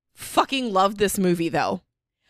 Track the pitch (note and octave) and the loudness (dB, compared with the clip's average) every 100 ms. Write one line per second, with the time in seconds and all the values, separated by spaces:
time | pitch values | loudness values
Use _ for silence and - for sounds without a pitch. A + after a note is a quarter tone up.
0 | _ - - - - C4+ B3 F#3+ G3 G#3+ | _ -20 -4 -2 0 -2 0 2 2 2
1 | G3+ G3+ F#3 E3+ E3 D3+ G2+ F#3 - _ | -2 2 0 0 0 -2 -2 -4 -8 _
2 | _ _ | _ _